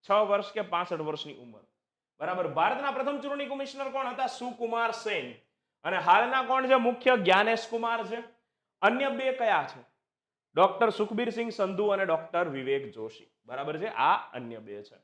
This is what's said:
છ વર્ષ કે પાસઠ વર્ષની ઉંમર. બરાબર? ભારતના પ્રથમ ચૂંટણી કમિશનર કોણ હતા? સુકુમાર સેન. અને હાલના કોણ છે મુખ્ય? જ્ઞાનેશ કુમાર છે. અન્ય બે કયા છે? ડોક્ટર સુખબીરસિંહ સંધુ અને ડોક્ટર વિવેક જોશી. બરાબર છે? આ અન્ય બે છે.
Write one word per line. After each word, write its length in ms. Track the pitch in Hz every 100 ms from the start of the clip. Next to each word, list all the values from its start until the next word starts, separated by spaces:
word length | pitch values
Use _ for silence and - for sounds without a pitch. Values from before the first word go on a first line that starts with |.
| -
છ 0 |
વર્ષ 420 | 202 208 202 202
કે 80 | 220
પાસઠ 320 | 185 170 175
વર્ષની 420 | 165 156 151 147
ઉંમર. 260 | 135 120 107 _ _ _ _ _ _
બરાબર? 280 | 160 180 165
ભારતના 420 | 139 185 269 277
પ્રથમ 300 | 254 269 285
ચૂંટણી 260 | 277 285 269
કમિશનર 420 | 277 269 269 269
કોણ 180 | 269 254
હતા? 200 | 247 247
સુકુમાર 640 | - 247 226 233 233 233
સેન. 440 | 226 214 185 123 120 _ _ _ _
અને 120 | 165 185
હાલના 460 | 170 190 240 262
કોણ 240 | 240 262 254
છે 80 |
મુખ્ય? 420 | 262 240 240 254 247
જ્ઞાનેશ 500 | 180 185 214 226 -
કુમાર 340 | 233 233 226
છે. 180 | 196 233 233 _ _ _ _ _
અન્ય 260 | 196 247 277
બે 240 | 233 262
કયા 320 | 262 233 160
છે? 160 | 139 131 - _ _ _ _ _ _
ડોક્ટર 360 | 151 190 - 226
સુખબીરસિંહ 600 | 214 214 220 233 226 233
સંધુ 360 | 214 190 190 208
અને 180 | 196
ડોક્ટર 440 | 190 160 160 170 175
વિવેક 440 | 135 127 139 131
જોશી. 380 | 117 110 - - _ 113
બરાબર 320 | 127 147 156
છે? 80 | 214
આ 300 | - 139 202 -
અન્ય 260 | 127 117 113
બે 240 | 107 101
છે. 140 | 101 101